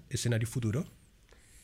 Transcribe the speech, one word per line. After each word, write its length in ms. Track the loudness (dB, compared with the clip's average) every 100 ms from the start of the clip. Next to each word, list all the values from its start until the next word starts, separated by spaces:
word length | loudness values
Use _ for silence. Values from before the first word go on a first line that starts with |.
| -4
escenarios 400 | -2 2 2 2
futuros, 360 | 0 0 0 -4 -10 -20 -20 -20 -20 -20 -20